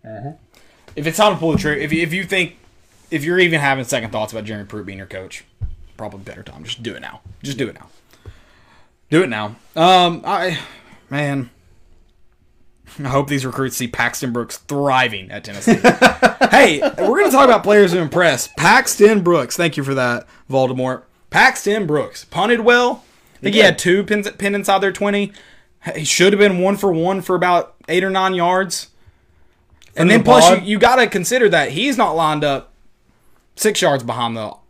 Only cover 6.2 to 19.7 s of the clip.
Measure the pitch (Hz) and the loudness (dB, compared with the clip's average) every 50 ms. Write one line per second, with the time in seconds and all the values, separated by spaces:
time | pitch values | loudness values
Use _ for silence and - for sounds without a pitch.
6.2 | 95 95 - 92 101 - - 73 78 - - - 117 113 87 - - - - - | -18 -18 -20 -18 -20 -20 -20 -20 -16 -16 -14 -12 -10 -12 -12 -12 -16 -18 -20 -20
7.2 | _ - - - - 143 135 127 127 104 - - - _ - _ _ _ _ _ | _ -20 -20 -16 -12 -12 -8 -8 -8 -10 -10 -16 -20 _ -20 _ _ _ _ _
8.2 | _ - - - _ _ _ _ _ _ _ _ _ _ _ _ _ _ 151 165 | _ -20 -20 -20 _ _ _ _ _ _ _ _ _ _ _ _ _ _ 0 0
9.2 | 190 131 113 107 107 104 113 _ _ _ _ 160 165 180 185 180 180 175 170 147 | 0 0 -4 -8 -8 -10 -12 _ _ _ _ 0 2 4 4 4 4 2 -2 -6
10.2 | - - 202 190 180 185 165 - - - - - _ _ - _ _ _ - 143 | -6 -6 -4 -4 -4 -4 -6 -8 -12 -16 -20 -20 _ _ -20 _ _ _ -6 -6
11.2 | 147 143 139 139 127 - _ _ _ _ _ _ - _ - _ _ _ _ _ | -4 -4 -4 -6 -8 -10 _ _ _ _ _ _ -20 _ -20 _ _ _ _ _
12.2 | - _ _ _ _ _ _ _ _ _ _ _ _ - - - 143 131 135 139 | -20 _ _ _ _ _ _ _ _ _ _ _ _ -20 -14 -10 -8 -2 -2 -2
13.2 | 143 139 143 139 131 131 113 135 135 127 120 - 127 117 - - 120 120 - - | -2 -2 -4 -4 -4 -6 -6 -4 -6 -6 -4 -6 -8 -6 -4 -2 -2 -2 -2 -4
14.2 | - 127 117 120 117 - - - _ - 147 143 143 139 131 131 127 120 107 95 | -6 -6 -4 -6 -6 -8 -12 -18 _ -8 -4 -2 0 2 2 2 2 0 -2 -8
15.2 | 92 90 - 104 - 214 202 202 - 233 226 - - 247 - - 262 - - - | -12 -12 -14 -14 -14 -12 -14 -4 2 2 2 4 4 2 2 4 2 2 2 2
16.2 | - - - - 269 226 202 262 277 202 156 - - - - - - 202 254 381 | 0 0 2 0 0 4 6 6 6 4 4 0 -2 -4 -2 -2 -2 0 2 2
17.2 | 403 339 254 262 277 254 233 190 - 190 208 208 202 185 170 185 165 135 - 170 | 2 2 4 4 6 6 4 2 2 4 4 6 6 4 2 -2 -2 -2 0 2
18.2 | 175 165 139 - - - _ - 151 175 220 262 254 - - - 202 208 220 202 | 2 2 2 0 -6 -10 _ 0 2 4 4 4 2 0 2 6 6 6 6 4
19.2 | 175 175 175 156 127 120 - - 175 165 | 2 2 2 2 0 -4 -4 -2 -2 -2